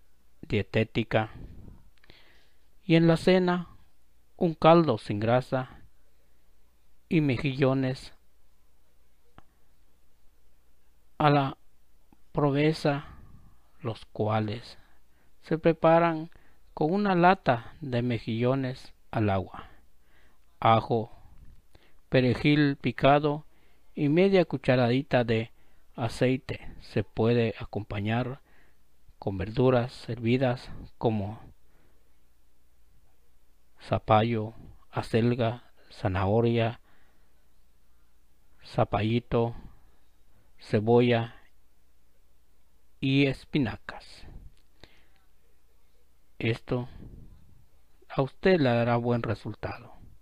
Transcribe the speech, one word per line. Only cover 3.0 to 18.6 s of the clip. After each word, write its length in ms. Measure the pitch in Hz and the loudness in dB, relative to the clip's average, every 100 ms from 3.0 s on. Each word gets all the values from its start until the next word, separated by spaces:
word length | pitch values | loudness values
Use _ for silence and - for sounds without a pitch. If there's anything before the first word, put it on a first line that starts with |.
| 165 | 6
la 80 | 165 | 4
cena 540 | - 185 180 180 175 - - - - - - - | 4 4 4 0 -6 -16 -20 -20 -20 -20 -20 -4
un 180 | 175 | -4
caldo 440 | 156 156 170 156 110 | 4 8 8 6 0
sin 240 | - 104 | -4 -4
grasa 580 | 113 123 127 131 127 - - - - - - - - - - - - - - | 0 0 0 -6 -6 -14 -20 -20 -20 -20 -20 -20 -20 -20 -20 -20 -20 -20 -2
y 140 | 170 | 0
mejillones 920 | 147 120 143 131 135 135 131 131 - - - - - - - - - - - - - - - _ - - - - - - - - - - - - - - - - | 2 0 -2 0 2 2 -2 -6 -12 -20 -20 -20 -20 -20 -20 -20 -20 -20 -20 -20 -20 -20 -20 _ -20 -20 -20 -20 -20 -20 -20 -20 -20 -20 -20 -20 -20 -20 -12 0
a 100 | 151 | 2
la 280 | 143 135 - - - - - - - - | 4 0 -6 -18 -20 -20 -20 -20 -20 -10
proveza, 720 | - 143 139 151 160 156 143 - - - - - - - - | -2 0 2 0 0 -2 -2 -6 -18 -20 -20 -20 -20 -20 -12
los 240 | 120 110 - | -10 -10 -10
cuales 680 | - 107 110 107 113 - - - - - - - - | -6 -2 0 -2 -6 -12 -20 -20 -20 -20 -20 -20 -18
se 180 | - 160 | -6 0
preparan 760 | 165 160 165 165 170 160 160 - - - - | 0 4 6 6 4 0 -8 -16 -20 -20 -14
con 180 | - - | -4 0
una 240 | 196 208 180 | 0 2 4
lata 600 | 175 190 - 117 - - | 4 4 2 0 -4 -14
de 220 | 143 120 | -4 -2
mejillones 920 | 123 117 - 110 120 135 | -2 -2 -4 -2 0 0